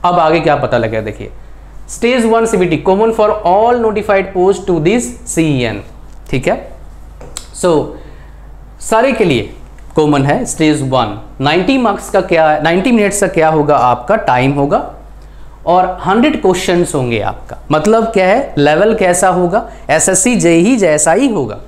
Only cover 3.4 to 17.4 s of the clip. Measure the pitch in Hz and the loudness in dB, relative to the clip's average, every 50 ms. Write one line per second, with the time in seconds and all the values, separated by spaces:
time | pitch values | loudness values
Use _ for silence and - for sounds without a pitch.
3.4 | - 170 180 202 220 233 247 247 226 220 208 214 196 - 202 196 190 190 - 185 | 0 2 2 4 4 2 2 2 0 0 -2 -2 -2 0 0 0 0 -2 -2 0
4.4 | 180 190 196 190 - - 180 160 151 170 214 247 240 - - - - - - 165 | 2 2 2 0 0 -2 0 2 2 2 2 0 -2 -4 -10 -12 -12 -6 -2 0
5.4 | 165 156 143 127 123 113 104 101 98 - - - - - - - - - - 131 | 0 2 2 0 0 -2 -4 -6 -10 -14 -18 -18 -20 -18 -18 -18 -10 -4 -4 -2
6.4 | 139 160 214 269 - - - - - - - - - - - - - - - - | 0 0 -2 -2 -6 -14 -16 -16 -18 -18 -18 -18 -20 -20 -18 -18 -18 -16 -16 -16
7.4 | - - - - - 180 165 147 127 - - - - - - - - - - - | -16 -16 -12 -2 0 2 2 2 0 -4 -10 -16 -16 -18 -18 -20 -20 -20 -20 -20
8.4 | - - - - - - - - - - 220 220 240 277 240 - 208 175 139 113 | -20 -20 -20 -20 -20 -20 -18 -14 -6 0 0 2 2 2 2 2 0 0 0 -2
9.4 | 101 - - - - - - - - - - - 156 147 147 143 135 143 143 226 | -2 -6 -12 -18 -18 -20 -20 -20 -20 -4 0 0 2 2 2 2 2 2 0 0
10.4 | 254 - - - 165 156 151 143 135 131 127 127 117 104 101 107 - - - - | -2 -6 -2 0 2 2 2 0 -2 -2 0 0 0 -2 -4 -10 -14 -16 -10 -2
11.4 | 135 143 156 180 185 180 269 269 247 226 202 - - - - 196 - - 180 160 | -2 0 2 2 2 2 0 2 2 0 -2 -2 -6 -2 0 0 0 2 2 2
12.4 | 160 156 151 151 147 165 170 190 190 269 240 226 208 196 190 - 202 180 - 170 | 4 4 2 2 2 2 2 2 2 2 2 4 2 2 0 0 -2 0 2 2
13.4 | 156 160 160 156 143 143 147 131 120 123 123 123 - - 202 220 - - 123 123 | 2 4 4 2 2 2 2 4 4 2 2 0 0 -2 -2 0 2 0 2 2
14.4 | 127 135 143 143 139 143 185 254 - - - - - - - - - - - - | 2 2 2 0 0 0 0 -2 -2 -4 -14 -16 -20 -20 -20 -20 -20 -20 -20 -18
15.4 | - - - - - 160 170 185 185 185 185 - - 170 196 226 240 311 - - | -18 -18 -18 -10 -2 0 2 2 2 0 -2 -4 -2 0 2 2 2 2 0 2
16.4 | - 190 185 185 - - 180 175 175 - - 143 127 123 117 107 101 101 98 - | 2 0 0 2 0 0 0 0 0 0 -2 -2 -2 0 -2 -2 -2 -4 -6 -8